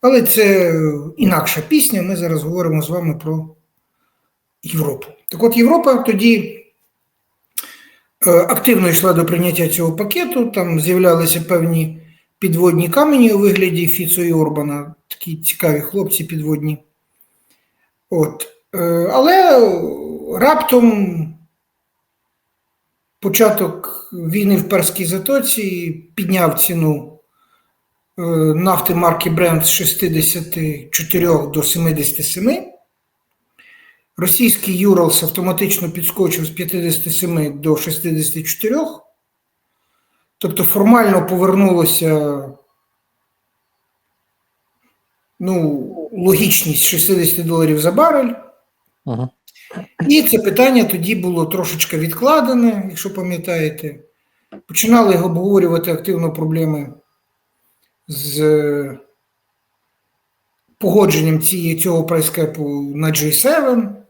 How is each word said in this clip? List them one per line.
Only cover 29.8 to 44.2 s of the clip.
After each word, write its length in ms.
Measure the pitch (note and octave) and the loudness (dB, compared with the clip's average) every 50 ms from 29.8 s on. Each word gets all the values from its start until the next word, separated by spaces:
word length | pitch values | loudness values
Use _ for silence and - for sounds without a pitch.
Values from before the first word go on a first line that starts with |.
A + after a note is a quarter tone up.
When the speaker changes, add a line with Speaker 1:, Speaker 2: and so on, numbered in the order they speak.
| F3 D#3+ - - - F3 D#3+ D#3+ D#3 - - F3 D#3+ - - E3 D#3+ D#3 D3+ D3 - - | -2 -2 -2 -2 -2 -2 0 0 0 0 -2 -4 -6 -8 -8 -6 -6 -6 -6 -8 -12 -8
Speaker 1:
чотирьох 600 | - - D#3+ D#3+ - F3+ E3+ F3 E3 D3+ - C#3+ | -6 -6 -6 -2 -2 0 2 2 2 2 0 -2
до 120 | C#3+ D#3 D3 | -4 -4 -2
семидесяти 600 | - - E3+ E3 E3 D#3 D3+ D3 - - - D3+ | -2 -2 0 0 -2 0 -2 -2 -4 -4 -4 -6
семи. 420 | - - F3+ F#3+ A#3 D#4 F#4 F#4 - - _ _ _ _ _ _ _ _ _ _ _ _ _ _ _ _ _ - _ - _ _ _ _ _ _ _ _ | -6 -6 -2 -2 -2 -2 -2 -6 -12 -20 _ _ _ _ _ _ _ _ _ _ _ _ _ _ _ _ _ -20 _ -20 _ _ _ _ _ _ _ _
Російський 600 | - E3+ F3+ - - B3 A#3 A#3 - - G3+ F#3 F3+ | -6 -2 -2 0 2 2 2 2 0 -4 -6 -2 0
ЮРАЛС 440 | F#3+ G3+ G3 F3+ E3+ D#3+ D#3+ - E3 | 4 4 4 4 4 2 2 0 -2
автоматично 680 | D#3 - - F3+ F#3 F3+ E3 - D#3+ D#3+ - F3+ E3 | -2 -6 -4 -4 -2 -2 -2 -2 -2 -2 -2 -4 -6
підскочив 540 | E3 F3 D#3+ - - - F#3+ E3+ E3+ F3 D#3+ | -6 -6 -6 -6 -2 0 -2 -2 0 -2 -6
з 60 | D#3 | -8
п'ятдесяти 600 | - - F3+ E3 - F#3 E3+ E3+ D#3+ E3 - E3+ | -6 -8 -8 -6 -6 -4 -2 -2 -4 -4 -4 -4
семи 400 | D#3+ - F#3 F3 E3+ E3 D3+ D3 | -4 -4 -4 -2 -2 -2 -2 -4
до 260 | C#3 C#3+ C#3+ D#3+ D#3 | -6 -6 -2 -2 -2
шістдесяти 640 | D3+ - - D#3 - - F3 D#3+ D#3 D#3 - - D#3+ D#3 | 0 -2 -6 -8 -6 -4 -4 -4 -2 -4 -4 -4 -6 -6
чотирьох. 600 | - - - - G#3+ B3 D4+ D#4+ D#4+ D#4+ - _ _ _ _ _ _ _ _ _ _ _ _ _ _ _ _ _ _ _ _ _ _ _ _ _ _ _ _ | -8 -8 -6 -4 -2 -2 -2 -4 -6 -8 -14 _ _ _ _ _ _ _ _ _ _ _ _ _ _ _ _ _ _ _ _ _ _ _ _ _ _ _ _
Тобто 260 | - F#3 D#3+ - F3 | -6 -6 -4 -2 -2
формально 640 | E3 - G#3 G3+ G#3+ A#3 A#3+ A3 G#3 G3 F3+ E3 | -2 0 2 4 6 6 6 6 4 2 2 2
повернулося, 1160 | - F#3 F3+ F3+ F#3 F#3+ G3 G3+ G3 F3+ E3+ E3 D#3+ - - E3+ D#3+ D#3 D3+ D3+ D3 C#3+ C#3 C3+ C3+ C3 _ _ _ _ _ _ _ _ _ _ _ _ _ _ _ _ _ _ _ _ _ _ _ _ _ _ _ _ _ _ _ _ _ | 0 -2 0 2 2 4 4 4 4 4 2 2 0 0 0 0 0 0 0 0 -2 -4 -6 -8 -14 -16 _ _ _ _ _ _ _ _ _ _ _ _ _ _ _ _ _ _ _ _ _ _ _ _ _ _ _ _ _ _ _ _ _